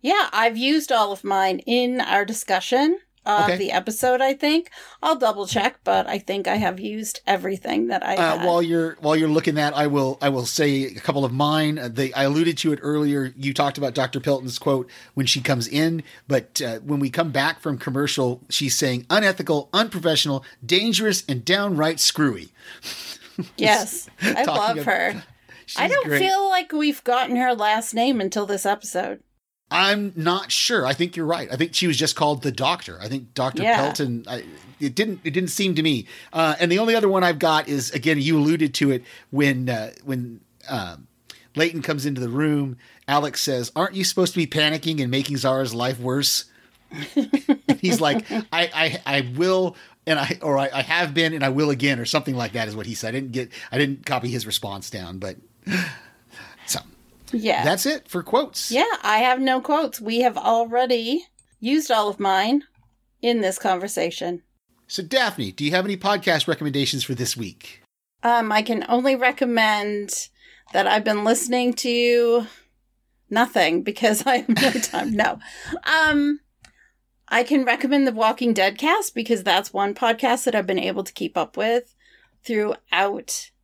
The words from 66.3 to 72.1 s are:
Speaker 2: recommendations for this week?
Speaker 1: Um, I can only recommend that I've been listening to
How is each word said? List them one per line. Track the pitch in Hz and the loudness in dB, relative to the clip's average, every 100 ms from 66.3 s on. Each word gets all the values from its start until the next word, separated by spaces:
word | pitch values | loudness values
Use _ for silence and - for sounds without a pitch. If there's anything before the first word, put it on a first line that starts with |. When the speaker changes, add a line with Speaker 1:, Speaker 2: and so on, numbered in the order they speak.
| 160 - | 0 0
Speaker 2:
recommendations | 156 151 139 131 139 | -2 -2 -2 -2 -2
for | - | -4
this | 127 123 - | -4 -4 -4
week? | 104 - - - _ _ _ _ | -8 -10 -20 -20 _ _ _ _
Speaker 1:
Um, | 233 240 220 | 0 0 2
I | 214 | 0
can | 214 220 - | 0 -4 0
only | 240 262 269 | 2 2 2
recommend | 247 254 247 233 220 208 208 208 202 - - _ - - _ | 2 2 0 2 2 2 0 -4 -6 -8 -10 _ -20 -20 _
that | - 196 | 0 2
I've | 214 | 2
been | 214 208 | 2 0
listening | 208 240 247 247 247 | 2 2 2 0 0
to | 240 254 240 240 | -2 -2 2 4